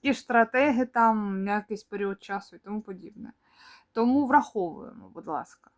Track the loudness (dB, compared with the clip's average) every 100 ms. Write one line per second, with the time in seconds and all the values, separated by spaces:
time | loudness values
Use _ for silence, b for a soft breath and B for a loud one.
0 | 0 -2 2 4 4 4 2 2 0 2
1 | 2 2 -2 -4 -2 -4 -4 -12 -10 -6
2 | -6 -6 -8 -10 -10 -20 -10 -10 -10 -14
3 | -16 -16 -18 _ b b b b b 0
4 | 2 2 4 4 2 -6 -6 -8 -16 -18
5 | -20 -18 -10 -10 -10 -20 _